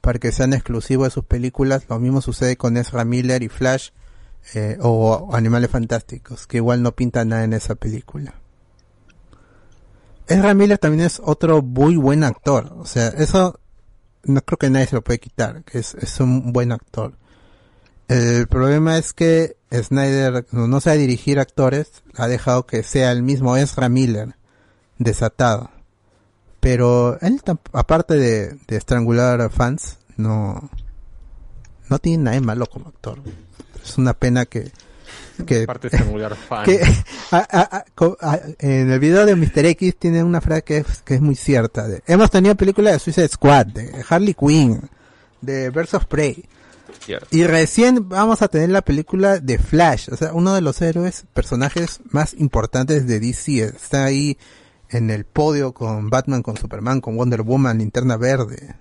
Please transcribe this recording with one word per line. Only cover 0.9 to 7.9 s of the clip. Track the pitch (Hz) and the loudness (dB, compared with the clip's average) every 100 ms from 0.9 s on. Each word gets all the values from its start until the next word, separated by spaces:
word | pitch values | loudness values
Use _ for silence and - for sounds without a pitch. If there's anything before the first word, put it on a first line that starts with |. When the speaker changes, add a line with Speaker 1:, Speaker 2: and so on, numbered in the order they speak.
| 131 | -2
Speaker 1:
de | 131 | 0
sus | 135 | -4
películas. | - 123 123 - 135 131 - | -4 -4 -4 -2 0 -2 -4
Lo | 113 | -4
mismo | 123 135 | 0 -2
sucede | 131 - 127 127 | -2 -2 -2 -2
con | 123 117 | -2 -2
Ezra | 113 123 | -2 -4
Miller | 117 123 127 127 | -2 -2 0 -2
y | 113 | -4
Flash, | - 127 131 - _ - - - - - | -2 -2 -2 -6 _ -20 -20 -20 -20 -12
eh, | 110 107 151 | -6 -6 -2
o | 120 113 110 110 202 | 0 2 2 0 -2
Animales | 117 113 120 120 | -2 2 2 0
Fantásticos, | 127 113 117 - 123 - 120 - | -2 -2 -4 -6 -18 -16 -18 -6
que | 120 | -2
igual | 117 123 | 0 0
no | 120 | 0
pinta | - 123 123 | -2 -2 0
nada | 113 113 | -2 0
en | 110 | -2
esa | 110 - | -2 -4
película". | 107 110 | -6 -6